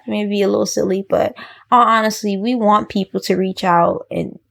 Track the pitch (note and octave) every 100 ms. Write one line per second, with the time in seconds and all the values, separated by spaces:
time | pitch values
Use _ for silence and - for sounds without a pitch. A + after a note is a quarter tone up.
0 | - G#3 G#3 G3+ G3 G#3 G#3+ - F#3+ F#3+
1 | G3 - - - - - _ B3 A3+ A3+
2 | A3 G#3+ G#3 G3 A3 B3 G#3 G#3 G#3+ G3+
3 | F#3 F#3+ - F#3 F#3+ F#3+ F#3+ F3 E3+ -
4 | - E3+ - - _